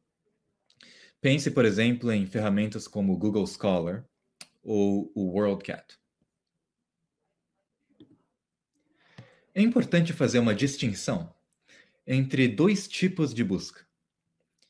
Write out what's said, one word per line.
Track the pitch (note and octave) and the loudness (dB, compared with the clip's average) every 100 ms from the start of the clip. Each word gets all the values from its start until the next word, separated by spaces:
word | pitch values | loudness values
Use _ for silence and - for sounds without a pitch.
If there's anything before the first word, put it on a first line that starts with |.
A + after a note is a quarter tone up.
| _ _ _ _ _ _ _ _ - - - _ | _ _ _ _ _ _ _ _ -20 -20 -20 _
Pense, | C3+ C3+ - | 0 2 0
por | C3 | 2
exemplo, | A#2 G2 A#2 A#2+ A#2+ | 2 4 2 2 0
em | G#2+ | -2
ferramentas | F#2+ A2 G#2+ G2+ G#2+ G#2 - | -2 -2 0 0 -2 -6 -8
como | G#2+ G2 | -2 0
o | F2+ | 0
Google | G#2 G#2 F2+ | 0 0 -2
Scholar | - G#2 F2+ E2+ G2+ - _ _ _ - _ | -2 0 0 -2 -8 -12 _ _ _ -20 _
ou | - G#2 G2+ G2+ - | -4 0 2 0 -4
o | G#2+ F#2 | -6 -4
WorldCat. | F#2+ G#2 F#2+ - - _ - _ _ _ _ _ _ _ _ _ _ _ _ _ _ _ _ _ _ _ C#4+ - _ _ _ _ _ _ _ _ _ _ - - _ _ | 0 0 -2 -8 -14 _ -20 _ _ _ _ _ _ _ _ _ _ _ _ _ _ _ _ _ _ _ _ -20 _ _ _ _ _ _ _ _ _ _ -20 -20 _ _
É | F#3+ | 0
importante | A3+ A#3+ - E3+ E3 | 2 2 2 2 2
fazer | - B2 A#2+ | 0 2 2
uma | A#2 | 2
distinção | G2+ C#3 - A#2+ G2 - G2+ E2 _ _ _ _ - _ _ - | 2 -2 -2 -4 -4 -6 -6 -8 _ _ _ _ -20 _ _ -2
entre | C3 C3+ C3 B2 | -2 0 2 2
dois | G#2 F#3 G3 - | 4 2 2 -4
tipos | - F#3 F#3 C#3 | -2 -2 0 -4
de | A#2 | -2
busca. | G2+ F2 - - _ _ _ _ _ _ _ _ | -2 -2 -6 -18 _ _ _ _ _ _ _ _